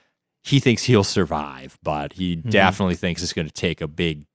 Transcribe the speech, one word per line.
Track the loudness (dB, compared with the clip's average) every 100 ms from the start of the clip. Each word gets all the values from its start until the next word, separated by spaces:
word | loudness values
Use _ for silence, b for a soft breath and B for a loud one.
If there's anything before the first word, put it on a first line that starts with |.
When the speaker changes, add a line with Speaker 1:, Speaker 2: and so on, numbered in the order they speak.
| _ _ _ _
Speaker 1:
he | 0 2
thinks | 4 2
he'll | 4 4
survive, | 4 0 -2 -4 -8 -14 -20 _
but | -6 -4 -6
he | -6 -4 -4
Speaker 2:
Mm-hmm. | 2
Speaker 1:
definitely | 6 6 4 -2
thinks | -2 -4 -4
it's | -6
gonna | -6 -6
take | -4 -4 -4
a | -8
big | -2 -4 -4 -10